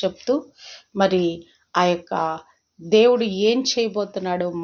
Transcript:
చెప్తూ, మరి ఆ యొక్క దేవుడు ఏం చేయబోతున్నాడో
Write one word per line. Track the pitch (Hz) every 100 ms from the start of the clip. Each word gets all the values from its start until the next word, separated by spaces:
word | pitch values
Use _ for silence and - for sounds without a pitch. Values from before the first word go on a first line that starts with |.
చెప్తూ, | 190 - - 277 - _ - - _ 196
మరి | 190 185 170 170 - _ _ 180
ఆ | 180
యొక్క | 175 175 165 160 160 - _ _ -
దేవుడు | 165 214 233 247
ఏం | 220 190 208 247
చేయబోతున్నాడో | 262 247 226 202 196 196 185 180 180 170